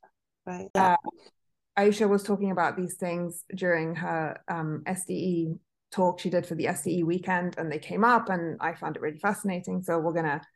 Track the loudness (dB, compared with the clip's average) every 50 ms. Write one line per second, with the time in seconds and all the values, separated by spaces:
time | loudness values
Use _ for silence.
0 | _ _ _ _ _ _ _ _ _ -10 -10 -10 -10 -2 2 4 6 6 6 4
1 | 2 -4 -10 -12 -20 -20 _ _ _ _ _ _ _ _ _ 4 4 4 6 6
2 | 4 4 4 2 2 0 0 0 0 0 2 2 2 2 2 0 -4 -4 -4 -4
3 | -4 -4 -2 -2 -4 -4 -6 -10 -14 _ -8 -2 2 2 2 2 2 -2 -4 -4
4 | -4 -2 -2 -2 -2 -4 -6 -8 -8 -6 -4 -4 -2 -4 -4 -4 -4 -4 -4 -4
5 | -4 -6 -4 -2 -2 0 0 0 0 -2 -4 -8 -10 _ _ _ _ _ 0 2
6 | 2 2 2 0 -2 0 0 0 0 0 -4 -2 -2 -2 -2 -2 -2 -2 0 0
7 | 2 2 0 0 0 0 0 0 0 -2 -4 -4 -4 -4 -4 -6 -6 -6 0 2
8 | 4 6 6 4 2 0 -2 -2 -2 -4 -4 -4 -4 -4 -4 -4 -6 -8 -6 -4
9 | -4 -6 -6 -2 -2 -2 -2 0 -2 -2 -2 -2 -4 -4 -4 -4 -2 0 0 0
10 | 2 0 0 0 0 0 0 -2 -4 -12 _